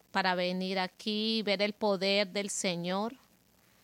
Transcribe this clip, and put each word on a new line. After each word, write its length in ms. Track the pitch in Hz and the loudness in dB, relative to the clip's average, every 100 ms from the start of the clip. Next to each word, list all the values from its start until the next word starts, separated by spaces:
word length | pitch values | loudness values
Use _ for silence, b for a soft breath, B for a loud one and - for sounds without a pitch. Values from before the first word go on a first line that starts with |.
| _ | _
para 240 | 196 185 | 0 2
venir 440 | 180 180 185 185 190 | 2 2 0 -2 -2
aquí 600 | 185 - 214 214 220 220 | -4 -4 -4 -2 0 0
y 40 | |
ver 180 | 202 190 | 0 0
el 140 | 208 | 0
poder 540 | - 214 190 196 202 196 | 0 0 2 2 2 0
del 200 | 196 202 | -2 -4
Señor, 680 | - 196 170 175 190 226 262 _ _ _ _ b b | -2 -2 -2 -2 -2 -2 -8 _ _ _ _ b b